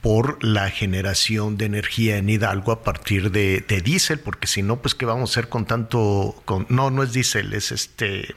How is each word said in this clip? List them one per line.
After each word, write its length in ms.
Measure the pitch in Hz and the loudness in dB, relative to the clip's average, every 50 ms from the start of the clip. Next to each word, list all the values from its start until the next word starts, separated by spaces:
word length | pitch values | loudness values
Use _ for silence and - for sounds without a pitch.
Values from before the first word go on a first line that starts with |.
por 420 | - 113 107 110 117 139 - - | 2 4 4 4 4 2 -2 0
la 280 | - 110 107 104 98 95 | 0 2 2 2 2 0
generación 880 | - - 110 98 92 95 95 95 95 - - - 110 107 107 107 107 101 | -2 -2 -2 -2 -2 0 -2 -2 0 0 0 0 0 -2 -2 -2 -2 -2
de 80 | 110 | -2
energía 500 | 104 101 104 101 - - - 113 110 107 | -2 -2 -2 -4 -4 -2 0 2 2 2
en 140 | 101 98 101 | 2 2 2
Hidalgo 420 | 110 107 107 104 95 98 95 113 | 2 2 2 0 0 0 0 0
a 100 | 113 113 | -2 0
partir 480 | - 104 98 - - - 101 98 92 104 | -2 -4 -4 -4 -2 0 0 2 2 2
de, 300 | 92 104 101 95 95 95 | 2 2 2 4 2 0
de 220 | - - 107 95 | 0 0 -2 0
diésel, 360 | 85 113 165 190 - - 160 147 | 2 2 2 2 2 0 0 -2
porque 280 | - 208 185 - - | -4 -8 -6 -4 -4
si 160 | - - 196 | -4 -2 0
no, 180 | - 101 117 127 | 0 0 -2 0
pues, 140 | - - - | -2 -4 -2
¿qué 100 | - 131 | -2 -2
vamos 260 | 117 113 123 127 107 | -2 0 0 0 0
a 20 | |
hacer 160 | - 117 113 113 | 0 -2 -2 -2
con 160 | - 120 107 | -2 -4 -2
tanto? 760 | - 117 117 113 113 - 123 110 104 101 98 98 107 - - - | 0 -2 -2 -2 0 2 2 4 4 4 2 2 0 -4 -8 -6
Con, 200 | - 104 95 92 - | -4 -2 -2 0 2
no, 200 | 127 127 135 139 | 2 2 2 2
no 120 | 131 135 | 2 0
es 100 | 135 127 | 0 0
diésel, 400 | 117 131 123 - - 110 101 101 | 0 0 0 2 0 -2 -2 -2
es 180 | 101 104 98 - | -4 -4 -4 -4
este 640 | 110 110 - - _ - 113 101 98 95 104 - - | -4 -4 -6 -8 _ -4 -4 -2 -2 -4 -6 -8 -12